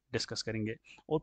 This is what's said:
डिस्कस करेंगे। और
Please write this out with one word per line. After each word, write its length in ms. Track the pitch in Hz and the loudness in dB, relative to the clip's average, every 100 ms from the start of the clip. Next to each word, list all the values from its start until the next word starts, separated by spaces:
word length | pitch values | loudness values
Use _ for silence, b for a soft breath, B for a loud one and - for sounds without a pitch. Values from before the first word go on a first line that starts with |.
| - | -2
डिस्कस 300 | 117 - 113 | -2 0 -2
करेंगे। 320 | 113 110 107 - B B - | -2 0 0 -2 B B 0
और 120 | 156 | 0